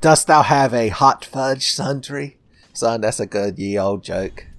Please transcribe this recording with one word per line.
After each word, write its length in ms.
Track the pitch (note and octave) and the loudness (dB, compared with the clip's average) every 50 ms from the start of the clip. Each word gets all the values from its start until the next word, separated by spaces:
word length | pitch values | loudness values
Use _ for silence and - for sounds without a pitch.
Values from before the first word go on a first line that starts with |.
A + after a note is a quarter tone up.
Dost 280 | - D#3+ D#3 D3+ - - | 6 6 4 4 4 4
thou 140 | D#3+ D3+ C#3+ | 4 4 6
have 300 | - D3 C#3+ C#3 C3 A#2 | 4 4 2 2 2 2
a 180 | B2 A#2 A2 | 0 0 -2
hot 340 | G2 - - C3+ C3 - - | -2 4 4 4 4 4 -4
fudge 480 | - - C3+ C3+ C3+ C3+ C3+ C3 - - | -12 -6 -4 -2 -2 -2 -2 -2 -4 -4
sundry? 640 | - C3 B2 C#3 C#3 C3 - C#3+ C#3+ C#3+ C#3+ - _ _ _ _ _ _ _ _ | -4 -4 -4 -4 -6 -8 -10 -10 -8 -8 -10 -12 _ _ _ _ _ _ _ _
Son, 280 | - - A#2 A2+ A2+ | -2 -2 0 0 0
that's 180 | G#2+ G#2+ A2 - | -2 -2 -2 -2
a 80 | A2+ | -6
good 320 | G2 - G#2+ G2+ G#2 F#2+ F#2+ | -4 -4 -2 -2 -2 -4 -4
ye 180 | G2 G2 G2+ | -6 -4 -2
old 280 | G2+ F#2+ G2 G2+ G2+ F2 | 0 0 0 -2 -2 -6
joke. 420 | - F#2 F#2 F#2+ F#2+ - - - - - | -6 -6 -6 -6 -6 -8 -12 -18 -20 -20